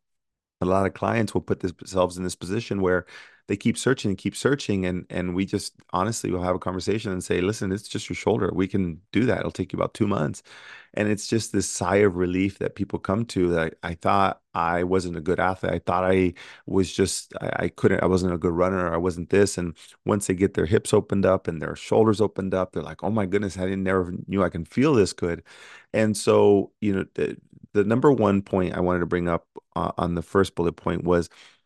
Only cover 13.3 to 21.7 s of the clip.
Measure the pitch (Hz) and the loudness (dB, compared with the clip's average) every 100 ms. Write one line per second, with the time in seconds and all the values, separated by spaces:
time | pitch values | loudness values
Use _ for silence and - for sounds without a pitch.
13.3 | 98 87 85 80 - 85 85 98 101 98 | 0 0 2 -2 -4 -10 -4 0 4 2
14.3 | - _ - 85 87 90 92 87 80 78 | 0 _ -4 0 0 0 0 -2 -6 -2
15.3 | 85 90 92 90 85 - 90 92 95 90 | 0 0 0 -4 -4 -2 0 2 4 2
16.3 | 85 - - - 95 92 - 95 - - | -2 -16 -20 -4 0 0 0 -2 -2 -10
17.3 | - - - 90 - - 92 90 92 92 | -8 -6 -4 -4 0 2 4 2 2 2
18.3 | 87 87 85 90 95 87 82 90 85 82 | 0 -2 2 2 2 0 0 -2 -4 0
19.3 | 98 101 - 87 78 - - - 104 - | 2 2 0 -6 -8 -20 -10 -2 -2 0
20.3 | 87 95 - 85 107 - 104 - 101 95 | 0 2 2 2 2 4 2 2 0 2
21.3 | 92 - 82 76 | 2 0 -6 -8